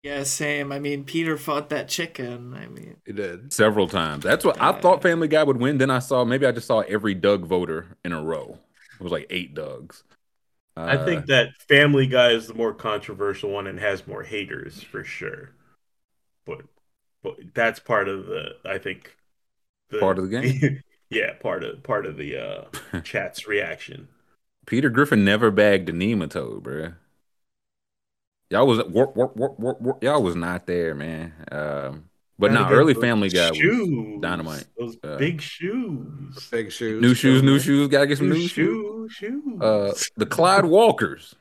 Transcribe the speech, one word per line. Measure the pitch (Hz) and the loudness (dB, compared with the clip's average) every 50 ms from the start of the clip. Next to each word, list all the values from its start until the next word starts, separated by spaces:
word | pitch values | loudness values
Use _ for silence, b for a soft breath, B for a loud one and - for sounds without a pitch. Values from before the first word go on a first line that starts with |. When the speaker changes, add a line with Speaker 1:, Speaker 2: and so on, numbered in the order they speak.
Speaker 1:
Yeah, | - 143 143 139 | -10 -8 -8 -6
same. | 139 139 - - 156 147 147 147 143 139 | -4 -4 -4 -4 -2 -2 -2 -4 -4 -6
I | 139 143 | -6 -6
mean, | 143 143 143 139 139 | -4 -6 -6 -6 -8
Peter | 139 - 165 165 160 156 | -6 -4 -4 -2 -2 -4
fought | 147 147 - 147 147 151 - | -4 -4 -4 -4 -4 -4 -4
that | 151 135 - - | -6 -6 -6 -6
chicken. | - - 165 165 - - 127 120 120 120 123 123 131 | -6 -6 -6 -8 -8 -10 -10 -10 -10 -12 -14 -16 -16
I | - - - | -16 -16 -16
mean, | 127 - - - - _ _ | -18 -18 -20 -20 -20 _ _
Speaker 2:
He | - | -12
did. | 101 98 101 92 87 90 120 139 | -8 -8 -6 -8 -8 -12 -12 -8
Speaker 3:
Several | - - 107 107 104 107 92 | 2 4 4 4 6 2 0
times. | 82 - 92 82 78 73 73 78 | 0 0 -2 -2 -2 -4 -4 0
That's | 90 131 - - | 0 0 2 2
what | 180 - - | 0 0 2
I | 120 151 | 2 2
Speaker 1:
Yeah. | - - | 2 4
Speaker 3:
thought | - 180 185 185 | 4 4 4 4
Family | - 180 170 170 165 147 | 2 0 2 2 0 2
Guy | 151 156 | 2 2
would | 151 143 131 120 | 4 2 2 2
win. | 120 135 147 | 2 0 2
Then | 135 131 135 | 2 2 2
I | 131 123 | 2 -2
saw, | 127 - 135 127 123 | 0 0 0 0 2
maybe | 117 123 135 139 | 2 0 2 2
I | 127 | 0
just | 120 120 - | 0 -2 -2
saw | - 120 110 | 0 0 0
every | 98 - 101 107 101 107 | 0 0 -4 -2 0 -2
Doug | 98 90 90 101 104 95 85 | -2 2 2 2 2 2 0
voter | 82 92 90 90 80 80 80 82 87 80 _ _ | -2 -2 -2 -2 -2 -6 -8 -8 -12 -20 _ _
in | 87 85 | -8 -6
a | 78 | -6
row. | 76 80 82 73 67 - - - _ _ _ _ _ _ - _ | -4 -6 -6 -6 -8 -12 -18 -20 _ _ _ _ _ _ -20 _
It | |
was, | 92 87 | -8 -6
like, | 85 78 73 - | -6 -6 -6 -6
eight | 92 92 90 65 71 | -8 -8 -8 -8 -10
Dougs. | 76 76 71 65 62 71 - - - _ _ _ _ _ _ _ _ _ _ _ _ _ _ _ | -12 -10 -10 -12 -16 -18 -20 -20 -20 _ _ _ _ _ _ _ _ _ _ _ _ _ _ _
Speaker 4:
I | - 80 - 139 | -10 -2 0 0
think | 143 156 185 170 151 143 | 0 0 -2 -2 -4 0
Speaker 3:
Uh, | |
Speaker 4:
that | - 139 127 117 - - _ - _ | 2 2 2 2 2 -4 _ 2 _
Family | 147 139 147 147 143 139 131 | 6 8 8 6 6 4 2
Guy | 117 123 127 123 120 | 4 4 6 6 6
is | 117 113 110 | 4 2 0
the | 110 110 | -8 -6
more | 113 117 110 | -4 -4 -4
controversial | 104 - - 110 104 101 - - 104 95 101 101 95 - - 101 | -4 -4 -6 -4 -4 -4 -6 -10 -8 -6 -4 -4 -4 -4 -6 -6
one | 98 101 98 | -6 -6 -8
and | 95 92 90 | -8 -10 -4
has | 104 104 98 95 - | -4 -4 -4 -4 -8
more | - 107 107 | -14 -14 -14
haters | 101 98 107 104 98 - - - - - 76 - | -12 -8 -8 -8 -8 -8 -10 -12 -12 -14 -16 -18
for | - - - 104 - | -20 -14 -14 -14 -12
sure. | - - - 90 - - - 67 - _ _ _ _ _ _ _ _ _ _ _ _ _ _ _ _ _ _ _ | -12 -12 -10 -10 -10 -10 -12 -18 -20 _ _ _ _ _ _ _ _ _ _ _ _ _ _ _ _ _ _ _
But, | - 80 - - _ _ _ _ _ _ _ _ _ _ _ | -14 -14 -14 -16 _ _ _ _ _ _ _ _ _ _ _
but | - - - - - 85 | -14 -14 -14 -14 -20 -10
that's | _ 120 113 113 107 - | _ 0 0 0 -2 -4
part | _ - 120 104 98 95 | _ -2 0 0 0 -2
of | 98 95 95 | -6 -8 -8
the, | 92 95 87 76 - - _ _ | -10 -10 -8 -8 -10 -14 _ _
I | 92 98 95 | -8 -8 -8
think, | - 98 92 95 _ - _ _ _ _ _ _ _ _ _ _ _ _ _ _ _ _ | -8 -10 -12 -12 _ -20 _ _ _ _ _ _ _ _ _ _ _ _ _ _ _ _
the | - 107 | -4 0
Speaker 3:
Part | 101 95 92 92 | 0 2 0 0
of | 95 95 | -2 -4
the | 107 123 | -4 -2
game? | 123 127 135 135 147 139 139 131 - | -2 -2 0 2 0 0 0 -2 -10
Speaker 4:
<laughs> | _ _ _ _ _ | _ _ _ _ _
Yeah, | - 107 98 - - - | -4 -4 -4 -4 -8 -6
part | - 110 87 - - | -6 -6 -6 -4 -6
of, | 57 - - | -10 -12 -12
part | - - 113 104 - | -6 -4 -4 -4 -4
of | 80 78 | -6 -10
the, | 76 73 71 64 | -10 -10 -10 -8
uh, | 65 58 50 50 - - - - - - - - 85 | -8 -8 -10 -10 -12 -14 -14 -16 -16 -14 -10 -10 -10
Speaker 3:
<laughs> | |
Speaker 4:
chat's | 78 - - 107 98 90 - - - 107 | -10 -6 -6 -6 -6 -6 -10 -14 -8 -4
reaction. | 104 101 95 80 82 - - - - - - - _ _ _ _ _ _ _ _ _ _ _ | -2 -2 -2 -4 -10 -12 -14 -18 -18 -20 -20 -20 _ _ _ _ _ _ _ _ _ _ _
Speaker 3:
Peter | - 113 120 143 139 | -2 0 2 2 2
Griffin | 113 131 143 143 - 107 101 | 4 4 4 6 6 4 6
never | 98 101 107 120 110 | 6 4 6 4 4
bagged | 101 98 104 104 101 95 87 80 | 6 6 6 6 6 4 0 -4
a | |
nematode, | 82 85 92 107 117 101 82 71 - - 67 58 53 50 | -4 -2 -2 0 0 -2 -4 -4 -6 -6 -6 -6 -10 -12
bruh. | 50 - 69 76 80 82 85 87 _ _ _ _ _ _ _ _ _ _ _ _ _ _ _ _ _ _ _ _ _ _ _ _ _ _ _ _ _ _ | -10 -10 -8 -8 -8 -10 -12 -18 _ _ _ _ _ _ _ _ _ _ _ _ _ _ _ _ _ _ _ _ _ _ _ _ _ _ _ _ _ _
Y'all | 87 104 147 | 2 4 4
was, | 139 117 110 - 90 | 4 4 2 2 0
wor-, | 85 110 127 - - | 2 2 2 2 2
wor-, | 104 127 131 - | -2 -2 -2 -2
wor-, | 110 120 139 139 - | -4 -6 -6 -4 -4
wor-, | 113 123 131 - | -6 -6 -6 -4
wor-, | 113 127 120 - | -4 -6 -4 -2
y'all | - 131 147 147 | 0 2 2 2
was | 110 90 85 | 2 2 0
not | 87 85 87 90 87 _ | -2 -4 -4 -6 -6 _
there, | - 90 87 85 82 76 | -4 -2 -2 -2 -2 -4
man. | 71 71 82 80 78 80 82 76 78 80 - | -6 -8 -8 -8 -10 -10 -12 -14 -18 -16 -12
Um, | - 76 76 76 71 71 69 67 71 78 78 _ _ _ _ _ _ - | -8 -8 -6 -6 -6 -6 -8 -8 -12 -12 -18 _ _ _ _ _ _ 0
but | - 104 | 2 4
Speaker 4:
Gotta | - 120 | 4 4
Speaker 3:
nah, | 101 90 | 4 6
Speaker 4:
get | 104 | 8
Speaker 3:
early | 120 151 160 127 | 8 8 8 4
Speaker 4:
those | - | 4
Speaker 3:
Family | 123 120 117 107 101 95 | 2 2 4 2 2 2
Guy | 87 90 85 82 | 2 2 2 2
was | 80 78 | 2 2
Speaker 4:
shoes. | 151 185 233 247 214 175 147 117 110 107 104 101 | 2 2 2 2 0 -2 -2 -4 -4 -8 -8 -8
Speaker 3:
dynamite. | 95 85 87 85 82 80 76 73 - _ _ 113 | -6 -4 -4 -6 -6 -8 -10 -12 -14 _ _ -12
Speaker 4:
Those | 120 117 113 - - | -10 -10 -12 -14 -12
Speaker 3:
Uh, | 151 151 135 | -10 -4 -4
Speaker 4:
big | 139 165 175 147 | -2 -4 -4 -6
shoes. | - - - - 165 185 220 262 240 208 151 127 - - - - - 135 - - - - | -10 -14 -12 -8 -8 -6 -4 -4 -6 -6 -8 -10 -10 -12 -14 -16 -16 -16 -16 -18 -14 -6
Speaker 2:
Big | - 117 113 98 | -6 -6 -6 -6
shoes. | - - 123 110 110 110 | -8 -6 -6 -4 0 4
Speaker 3:
New | 120 120 127 | 6 6 6
shoes, | 120 - 135 131 131 | 6 6 6 6 8
new | 131 135 135 139 | 8 6 6 6
Speaker 2:
Definitely. | 131 143 143 139 | 4 4 4 4
Speaker 3:
shoes. | 143 139 | 4 4
Gotta | 143 139 143 | 4 4 4
get | 139 147 135 | 4 2 2
some | 143 143 | 2 2
Speaker 4:
New | - | 2
Speaker 3:
new | 165 175 175 | 2 0 -2
shoes. | - 151 160 196 226 220 208 208 220 226 226 220 | 0 0 0 0 0 -2 -6 -8 -8 -10 -12 -12
Speaker 4:
shoe-, | 220 - 202 214 262 294 302 | -12 -12 -10 -8 -8 -8 -8
shoes. | 277 226 185 | -8 -6 0
Speaker 3:
Uh, | 131 110 107 104 101 101 101 - - - _ | 2 2 2 2 0 -2 -2 -4 -6 -8 _
the | - 107 | -4 -4
Clyde | 107 - - 165 180 190 196 190 | -2 0 2 4 6 6 4 4
Walkers. | 165 165 202 233 220 - - 110 80 69 - - - - _ | 6 6 6 6 6 4 2 -2 -4 -4 -8 -16 -20 -20 _